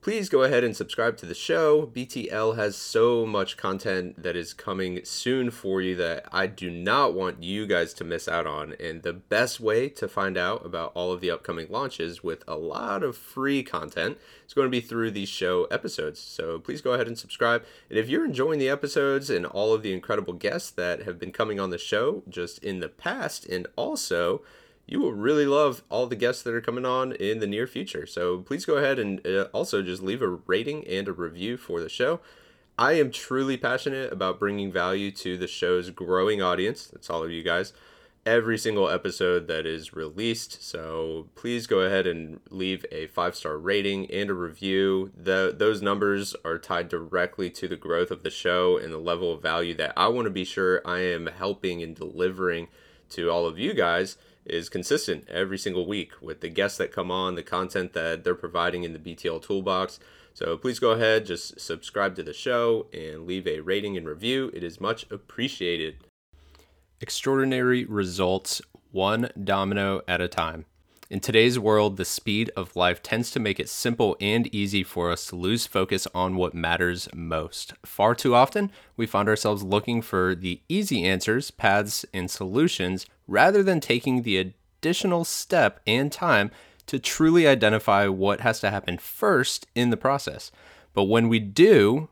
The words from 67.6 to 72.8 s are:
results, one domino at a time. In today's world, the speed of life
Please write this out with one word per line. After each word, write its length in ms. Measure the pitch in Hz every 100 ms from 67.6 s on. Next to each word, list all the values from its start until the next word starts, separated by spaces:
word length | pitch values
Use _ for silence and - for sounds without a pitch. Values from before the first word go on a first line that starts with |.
| 127 123
results, 760 | - 104 92 90 92 95 - - - - _
one 400 | 95 95 110 120 -
domino 580 | 98 98 98 101 98 98 -
at 120 | 90
a 60 | 87
time. 380 | - 82 80 78 _ _ _ -
In 120 | 98
today's 380 | - 110 117 123
world, 400 | 107 107 104 95
the 80 | 92
speed 440 | - - 104 117 -
of 180 | 90
life 280 | -